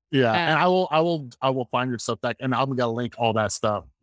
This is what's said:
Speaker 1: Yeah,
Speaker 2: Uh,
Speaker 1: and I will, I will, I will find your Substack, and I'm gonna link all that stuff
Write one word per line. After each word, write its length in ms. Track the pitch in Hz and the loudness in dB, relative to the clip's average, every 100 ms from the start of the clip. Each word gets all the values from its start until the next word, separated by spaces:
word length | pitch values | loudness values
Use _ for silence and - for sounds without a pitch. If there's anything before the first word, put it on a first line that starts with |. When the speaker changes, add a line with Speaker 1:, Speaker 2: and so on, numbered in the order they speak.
| _ | _
Speaker 1:
Yeah, 220 | 139 120 | 2 4
Speaker 2:
Uh, 40 | 107 | 2
Speaker 1:
and 240 | 165 156 | 2 2
I 60 | 180 | 4
will, 220 | 185 185 | 2 2
I 120 | 156 | 0
will, 280 | 170 165 127 - | 0 -2 -6 -6
I 80 | 135 | -2
will 140 | 131 120 | -2 -2
find 260 | 123 127 | -2 -2
your 80 | 120 | -4
Substack, 360 | - 113 123 113 | -4 -4 -4 -4
and 160 | 131 123 | -2 0
I'm 200 | 139 127 | 0 0
gonna 160 | 120 | -2
link 220 | 113 120 - | -2 -6 -2
all 140 | 117 | 0
that 180 | 110 104 | 2 0
stuff 340 | - 110 101 - _ | 0 -2 -2 -6 _